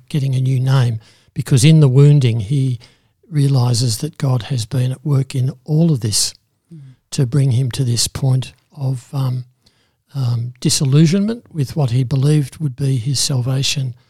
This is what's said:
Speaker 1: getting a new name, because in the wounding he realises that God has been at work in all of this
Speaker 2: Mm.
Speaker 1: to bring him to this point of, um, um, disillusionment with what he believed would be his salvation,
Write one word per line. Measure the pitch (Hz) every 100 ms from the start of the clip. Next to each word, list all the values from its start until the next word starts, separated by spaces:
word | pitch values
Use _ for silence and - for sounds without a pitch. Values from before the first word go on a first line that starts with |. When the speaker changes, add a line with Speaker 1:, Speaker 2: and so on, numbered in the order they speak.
| -
Speaker 1:
getting | 151 135 131
a |
new | 131 131
name, | 131 135 120 110 - _ _
because | - - 139
in | 151 160
the | 139
wounding | 127 143 147 127 113
he | 101 143 131 123 - _ _ _ _
realises | 151 139 135 123 117 127 110
that | 151 -
God | 139 123
has | - 127 107
been | 131 127
at | 127 156
work | 135 131
in | 135 127 -
all | - 156 170
of | 135
this | 107 95 - - _ _ _
Speaker 2:
Mm. | 165 135 131 _
Speaker 1:
to | - 123
bring | 143 135
him | 120 135
to | 127 127
this | 120 -
point | - 135 127 - - _ 147
of, | 131 131 -
um, | 139 131 127 123 _ _ _ _ _ _ 139
um, | 123 120 120 -
disillusionment | 175 - 135 139 160 196 208 233 -
with | 165 127 -
what | 131
he | 120
believed | 120 139 139 151 135 -
would | 151 120
be | 139 131
his | 117 131
salvation, | - 131 120 135 135 139 131 -